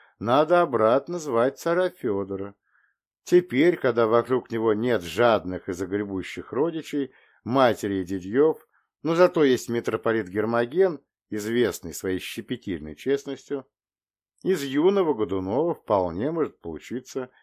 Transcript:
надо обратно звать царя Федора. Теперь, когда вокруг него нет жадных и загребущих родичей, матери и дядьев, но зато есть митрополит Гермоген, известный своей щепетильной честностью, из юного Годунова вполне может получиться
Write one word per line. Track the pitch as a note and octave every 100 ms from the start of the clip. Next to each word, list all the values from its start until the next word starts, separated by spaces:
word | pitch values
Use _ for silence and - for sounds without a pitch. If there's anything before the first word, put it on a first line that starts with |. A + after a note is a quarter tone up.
| _ _
надо | G#2+ C3+ D#3 F3
обратно | E3 A#2 A2 A#2+ - F3
звать | D3+ A#2 C3 -
царя | E3 E3+ F3+
Федора. | - B2 G2 G2 F#2+ G2+ - _ _ _ _ _ _
Теперь, | - F3+ F3+ B2 E3+ E3
когда | B2+ A#2 A2+
вокруг | A#2 A#2 B2+ -
него | A2+ A2+
нет | G#2 B2 G#2+
жадных | E2+ E2+ A#2+ G#2 F2 F2+ -
и |
загребущих | F2 F#2 G2+ G#2 F#2+ F2 F2+ -
родичей, | A2+ E3 D#3+ - D3 C3 _ _ _
матери | G#2 C3+ B2 G#2 G2+ G2
и |
дядьев, | F2 F#2+ F#2 A#2+ D#3 D#3 _ _ _ _
но | D#3 E3
зато | F3+ E3+
есть | C#3+ B2 -
митрополит | A#2 A#2 A2 A#2 A2 F2+
Гермоген, | G2+ A2 A#2 A#2+ F3 F#3+ D3 _ _ _
известный | G#2+ G#2+ A#2 A2 - F2+
своей | - G2 F#2
щепетильной | - - G#2 B2 G2+ E2 D2+ D#2
честностью, | C3 C#3 C#3+ C3+ - C#3 - _ _ _ _ _ _ _ -
из | F3
юного | C#3 C#3 F3+ G3+ E3
Годунова | A2+ G2 F#2+ F#2 A#2+ E3+
вполне | - - G2+ F2+ E2+ C#3
может | E3 B2+ -
получиться | F2 D#2 - A#2+ - C3+ B2+ _